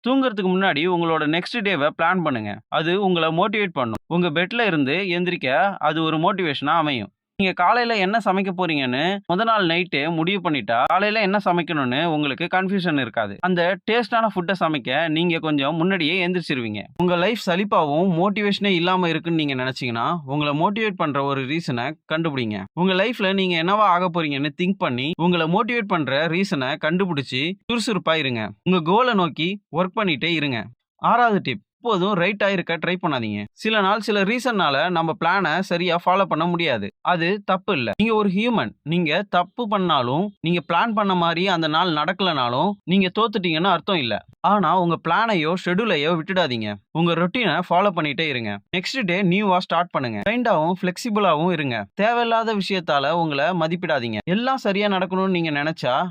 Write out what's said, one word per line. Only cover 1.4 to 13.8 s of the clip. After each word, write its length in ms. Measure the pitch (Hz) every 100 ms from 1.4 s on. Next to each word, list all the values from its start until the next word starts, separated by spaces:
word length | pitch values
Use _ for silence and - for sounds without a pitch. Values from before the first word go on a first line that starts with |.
| 180 247
டேவை 300 | 202 170 147 -
பிளான் 220 | 165 185
பண்ணுங்க. 380 | 156 123 104 101 _
அது 360 | 151 160 185
உங்களை 260 | 196 175 160
மோட்டிவேட் 440 | 160 208 214 202
பண்ணும். 280 | 151 120 107 _
உங்க 220 | 170 175
பெட்ல 320 | 156 185 233
இருந்து 340 | 220 160 131 165
எந்திரிக்க 800 | 202 175 180 180 131 143 196 185
அது 260 | 151 160
ஒரு 140 | 160 160
மோட்டிவேஷனா 560 | 170 190 170 135 139 165
அமையும். 360 | 151 127 98 _ _ -
நீங்க 280 | 190 175
காலையில 340 | 180 240 233 226
என்ன 200 | 185 226 208
சமைக்க 260 | 190 196 180
போறீங்கன்னு 600 | 180 151 131 127 165 196 202
முத 100 | 175
நாள் 220 | 226 220 175
நைட்டே 500 | 170 180 143 151 165
முடிவு 340 | 160 202 175
பண்ணிட்டா, 340 | 147 107 117 143
காலையில 360 | 175 208 220
என்ன 160 | 196 208 196
சமைக்கணும்னு 600 | 175 165 156 127 127 170
உங்களுக்கு 420 | 151 147 127 170
கன்ஃபியூஷன் 480 | 185 185 202 175 147
இருக்காது. 380 | 117 117 104 101
அந்த 380 | 185 180 175 190